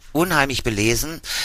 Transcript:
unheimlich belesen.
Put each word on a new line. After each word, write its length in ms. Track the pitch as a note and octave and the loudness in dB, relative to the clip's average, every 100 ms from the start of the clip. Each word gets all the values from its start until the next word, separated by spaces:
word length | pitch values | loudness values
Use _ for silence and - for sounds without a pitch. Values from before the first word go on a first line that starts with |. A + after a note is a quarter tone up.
| - | -4
unheimlich 500 | D3 F3+ D#3 C3+ A#2+ | 0 2 2 2 0
belesen. 580 | A#2+ G#2 A2 A#2 D3+ D#3+ - - | -2 2 2 2 -2 -8 -8 -6